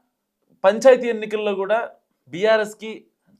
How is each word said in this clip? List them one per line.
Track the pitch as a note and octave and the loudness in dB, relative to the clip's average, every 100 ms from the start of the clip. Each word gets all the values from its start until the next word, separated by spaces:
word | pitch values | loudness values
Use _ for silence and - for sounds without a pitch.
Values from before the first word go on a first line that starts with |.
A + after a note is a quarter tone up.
| _ _ _ _ _ _ | _ _ _ _ _ _
పంచాయతీ | F#3+ G#3+ B3+ B3+ A#3+ | 0 4 6 6 2
ఎన్నికల్లో | A3 G#3+ G#3+ G#3+ G3 | -6 -6 -6 -4 -4
కూడా | G3 A3 A3+ - _ _ _ | -2 -4 -4 -14 _ _ _
బీఆర్ఎస్కి | D3+ G#3+ A3 G#3 G#3+ A3 A3 _ _ _ _ | -4 0 2 0 -10 -16 -16 _ _ _ _